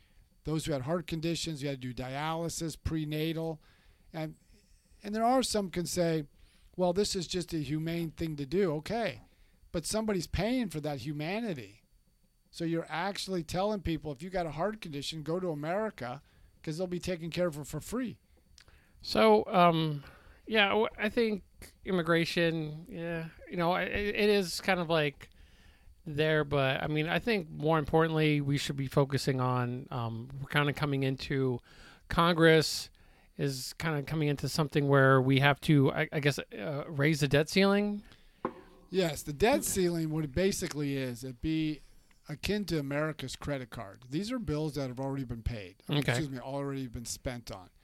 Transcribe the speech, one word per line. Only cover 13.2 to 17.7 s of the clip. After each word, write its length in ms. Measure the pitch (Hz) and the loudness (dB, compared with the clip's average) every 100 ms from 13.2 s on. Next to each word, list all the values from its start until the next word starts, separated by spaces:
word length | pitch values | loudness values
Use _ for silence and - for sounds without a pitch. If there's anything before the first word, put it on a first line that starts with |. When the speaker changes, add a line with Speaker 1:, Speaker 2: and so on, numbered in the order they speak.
| - 185 | -4 -4
Speaker 1:
telling 380 | 160 175 202 214 | -2 -2 0 0
people, 300 | 165 160 156 | -2 -4 -4
if 120 | 139 | -10
you 80 | 185 | -6
got 160 | 185 170 | -4 -4
a 40 | |
heart 300 | 147 185 214 | -2 -4 -4
condition, 400 | 170 143 135 160 | -8 -8 -8 -8
go 180 | 151 175 | -4 -2
to 100 | 185 | -2
America 760 | 147 151 190 220 - 120 135 - - - _ | -4 -2 -2 -2 -6 -8 -10 -14 -20 -20 _
'cause 160 | - 156 | -8 -4
they'll 80 | 185 | -4
be 120 | 175 | -4
taken 300 | - 180 165 | -4 -6 -4
care 200 | 165 180 | -2 -2
of 60 | 147 | -2
for, 100 | |
for 140 | 143 | -8